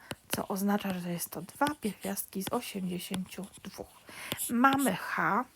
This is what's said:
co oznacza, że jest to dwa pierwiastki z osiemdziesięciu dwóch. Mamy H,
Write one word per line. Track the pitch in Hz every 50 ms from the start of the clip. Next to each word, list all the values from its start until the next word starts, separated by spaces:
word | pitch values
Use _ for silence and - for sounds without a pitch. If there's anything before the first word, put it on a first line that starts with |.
| - - - - _ -
co | - - - -
oznacza, | 208 190 196 202 202 208 - 196 185 180
że | 175 180
jest | 175 170 - -
to | - 156
dwa | 175 - - - 277 294 302 -
pierwiastki | - 214 185 - - 190 196 - - - - 196 190
z | - -
osiemdziesięciu | 240 - - - 196 185 175 180 180 - - 196 190 185 - - - 185 202 - - -
dwóch. | 196 - - - - - - - - - - - - - - - -
Mamy | 240 233 254 269 269 277 277 240 185
H, | - - - - - 175 156 190 226 254 - -